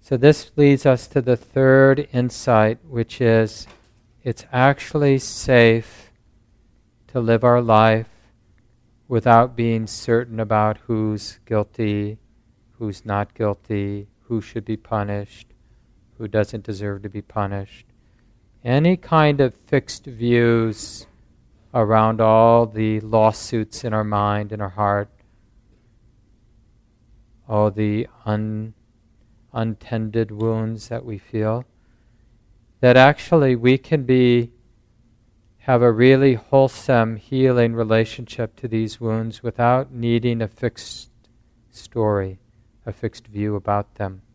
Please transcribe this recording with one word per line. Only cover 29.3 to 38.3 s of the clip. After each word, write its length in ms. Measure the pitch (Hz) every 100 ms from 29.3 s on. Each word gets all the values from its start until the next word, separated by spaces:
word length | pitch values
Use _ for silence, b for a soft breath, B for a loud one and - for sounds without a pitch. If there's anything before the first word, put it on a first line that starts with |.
| _ _
untended 760 | 120 113 104 - 113 110 110 113
wounds 580 | 104 113 110 110 113 -
that 160 | 113
we 120 | 123 104
feel, 480 | _ 113 107 117 127 _ _ _ _ _ _ _ _ _ _ _
that 160 | 127 127
actually 600 | 131 147 - 170 139 123
we 220 | 120 131
can 260 | - 156
be, 460 | 123 127 123 120 120 _ _ _ _ _ _ _ _ _ _ _
have 240 | - 123
a 80 | 120
really 440 | 110 127 135 139
wholesome, 840 | 120 - 135 135 - - 123 113 113
healing 580 | - 131 131 123 117
relationship 800 | 117 113 110 110 - 120